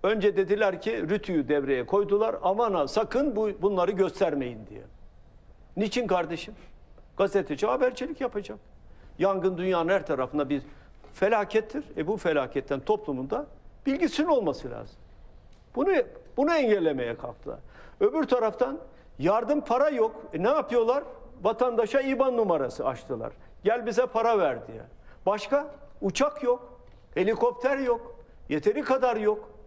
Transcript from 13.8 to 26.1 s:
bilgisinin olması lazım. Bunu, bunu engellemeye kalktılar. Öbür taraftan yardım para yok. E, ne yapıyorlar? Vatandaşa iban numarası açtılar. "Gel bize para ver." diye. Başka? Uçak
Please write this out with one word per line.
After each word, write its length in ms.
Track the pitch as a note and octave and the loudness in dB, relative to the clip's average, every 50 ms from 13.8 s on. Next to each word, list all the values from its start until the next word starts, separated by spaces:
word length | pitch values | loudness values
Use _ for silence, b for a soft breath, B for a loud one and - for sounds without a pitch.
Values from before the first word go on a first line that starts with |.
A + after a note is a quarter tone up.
| - | -4
bilgisinin 420 | C#4 C4+ - F4 C4 - - D#4 F4+ | -4 0 0 0 0 0 0 2 4
olması 420 | D4+ B3+ G3 D#3 C3 - - B2 | 2 2 2 0 -2 -4 -8 -10
lazım. 260 | A#2 A2+ A2 - - - - - - - - - - - - - - - - _ - | -10 -12 -14 -16 -18 -20 -20 -20 -20 -20 -20 -20 -20 -20 -20 -20 -20 -20 -20 _ -2
Bunu, 140 | A#3+ D4 G4 F#4 D4 A#3+ - - - - - - | 0 2 4 4 2 0 -2 -8 -20 -20 -8 -2
bunu 160 | A#3+ C#4 D#4+ E4+ | 0 2 2 4
engellemeye 640 | D#4 C4+ A3 G#3+ G3 E3 D#3+ C#3+ C3 A#2+ A#2 A#2 | 2 4 4 4 4 4 0 0 0 -2 -4 -4
kalktılar. 420 | - - A#2+ A#2 - - - A#2 - - B B B B B B B | -6 -8 -12 -12 -12 -12 -12 -12 -12 -14 B B B B B B B
Öbür 240 | G3 G#3+ C4 D#4+ C#4+ | 0 2 2 0 2
taraftan 540 | - B3 B3 A3+ G#3+ A3 - B3+ C4 C#4 E4 - - b b b b - - | 2 2 2 2 0 0 0 -2 -2 -2 -8 -12 -18 b b b b -10 -2
yardım 420 | C3+ F3 G3+ A3+ A#3 G#3+ D4 D4 | 0 2 2 2 2 2 0 0
para 300 | - - A#3 B3+ C#4+ D#4 | 2 0 2 4 4 2
yok. 240 | C#4+ A#3+ A3 A3+ G#3+ - - - | 4 2 0 0 0 -8 -14 -8
E, 100 | - D#3+ | -4 0
ne 60 | F3+ A#3 | 2 2
yapıyorlar? 560 | D4 D#4 - - A3+ B3 A3 A3+ B3+ C#4+ D4+ - - - - - - - | 2 2 0 2 2 2 4 4 2 0 -2 -8 -16 -18 -18 -20 -18 -2
Vatandaşa 580 | - G#3 A3+ A3 B3+ B3+ A#3 A3+ A3+ G#3+ - C#4 | -2 -2 2 2 0 2 2 0 0 2 2 2
iban 360 | C4 C4+ C4+ A#3 C4+ C4 B3 | 2 2 2 2 2 2 4
numarası 500 | A#3 A3 F#3+ E3+ D3 C3+ A#2+ - - A#2 | 2 2 2 2 0 0 -4 -4 -2 -2
açtılar. 460 | C3 B2+ - - - B2+ A2+ A#2 A#2 - b b b b b - | -2 -4 -4 -8 -8 -6 -6 -6 -10 -10 b b b b b 0
"Gel 220 | G3+ A3+ B3 A3 | 0 0 0 -2
bize 200 | A#3 G3+ A3 B3+ | 0 0 0 0
para 320 | B3 - A3+ A3+ A#3 A3+ G3+ | 2 0 2 2 4 4 4
ver." 280 | E3+ C#3+ B2 - - | 4 2 0 -2 -8
diye. 160 | - A2+ A2 - - - - b b b b - | -14 -14 -16 -16 -18 -20 -20 b b b b 0
Başka? 400 | F#3+ G#3 G#3+ - - C4 C#4+ D4 D4 - - - - - - | 0 0 0 -2 0 0 0 0 -4 -12 -18 -20 -20 -12 -4
Uçak 420 | - G3 | -4 -4